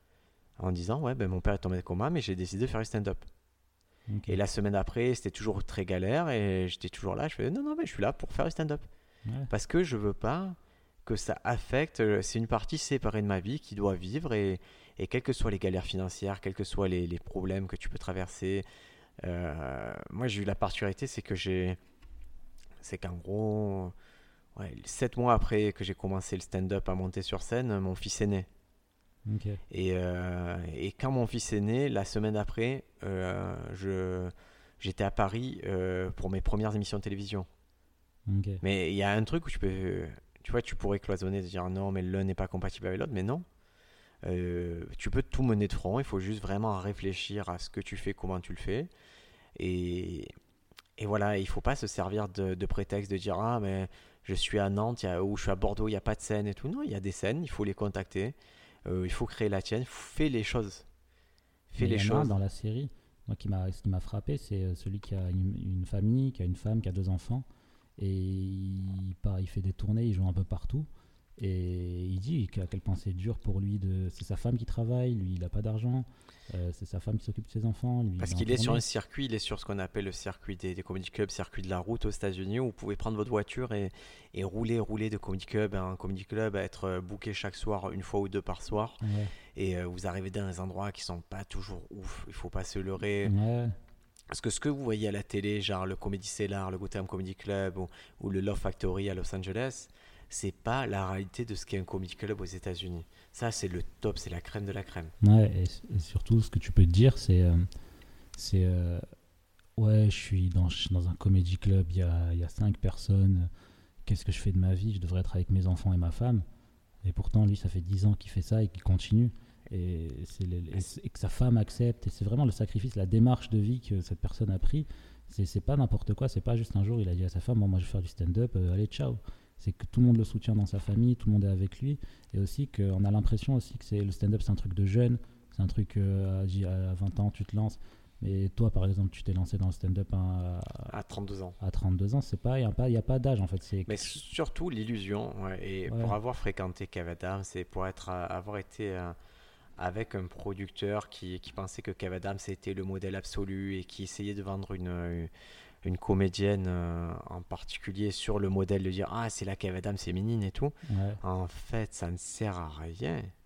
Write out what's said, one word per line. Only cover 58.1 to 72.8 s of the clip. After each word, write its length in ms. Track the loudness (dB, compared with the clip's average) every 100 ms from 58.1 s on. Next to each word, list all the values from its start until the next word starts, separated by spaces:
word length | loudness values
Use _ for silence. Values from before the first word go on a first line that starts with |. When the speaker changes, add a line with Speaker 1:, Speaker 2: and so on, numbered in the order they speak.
| -4 -4 -6 -18 -20 -20 -12 -4
Speaker 1:
Euh, 160 | -2
il 60 | 0
faut 160 | -2 -4
créer 220 | 0 0
la 140 | 0
tienne, 200 | 0 -2
fais 440 | -2 -10 -8 0 2
les 160 | 2
choses. 420 | 0 -2 -2 -8 -20 -20 _ _ _ _ _ _ _
Fais 120 | 0 2
Speaker 2:
Mais 40 | 4
Speaker 1:
les 80 |
Speaker 2:
il 20 | 4
y 40 |
en 20 |
a 40 | 4
un 20 |
Speaker 1:
choses. 80 | 4
Speaker 2:
dans 100 | 2
la 100 | 0
série, 400 | -2 -4 -4 -4 -8 _ _ -8
moi, 80 |
qui 140 | -4 -2
m'a, 220 | 0 -2
ce 100 | -2
qui 60 | 0
m'a 100 | 0
frappé, 380 | -2 -4 -2 -4
c'est, 260 | -2 -2
euh, 120 | -2 -2
celui 240 | -4 -6
qui 140 | -4 -2
a 120 | 0
une, 280 | 0 0 0 -2 -2
une 40 | -2
famille, 440 | 2 4 4 2
qui 100 | 0
a 20 |
une 100 | -2 -2
femme, 240 | 0 0
qui 80 | 0
a 40 |
deux 160 | 0 0
enfants. 340 | 0 -2 -4 -6 -16 _ _ _ -6
Et 100 | -2
il 1040 | 0 0 -2 -2 -4 -4 -4 -4 -4 -6 -2
part, 180 | 0 0
il 80 | -2
fait 140 | -2
des 100 | -2
tournées, 320 | -2 0 2
il 80 | 2
joue 140 | 2 2
un 40 |
peu 100 | 2
partout. 400 | 0 -2 -2 -2 -4 -10 -20 _ _ -6
Et 680 | -2 0 -2 -2 -4 -4 -2
il 120 | -2
dit 260 | 0 0 0
que, 160 | -2
à 40 | -4
quel 140 | -4